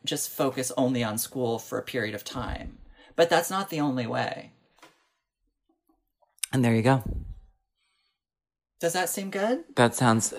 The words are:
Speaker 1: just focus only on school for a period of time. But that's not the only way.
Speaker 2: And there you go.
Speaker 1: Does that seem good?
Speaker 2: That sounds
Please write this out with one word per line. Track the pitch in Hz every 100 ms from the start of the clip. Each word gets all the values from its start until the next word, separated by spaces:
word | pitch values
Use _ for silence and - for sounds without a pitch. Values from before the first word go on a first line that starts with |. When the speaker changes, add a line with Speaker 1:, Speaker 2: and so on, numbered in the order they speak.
| -
Speaker 1:
just | 147 -
focus | - 139 135 127 -
only | 127 127
on | 113 107
school | - 135 120 117
for | - 120
a |
period | - 123 107
of | 104
time. | - 135 104 - - - - - -
But | - 170
that's | 165 -
not | 190 -
the | 160
only | 147 127 117
way. | 123 117 - - _ _ _ - _ _ _ _ _ _ _ _ _ _ _ _ _ _ _ -
Speaker 2:
And | 131
there | 120
you | 113
go. | 117 135 - - - - - _ _ _ _ _ _ _ _ _ _ _ _ -
Speaker 1:
Does | 170
that | 180 170
seem | - 196
good? | 196 214 277 - -
Speaker 2:
That | 120
sounds | - 123 113 107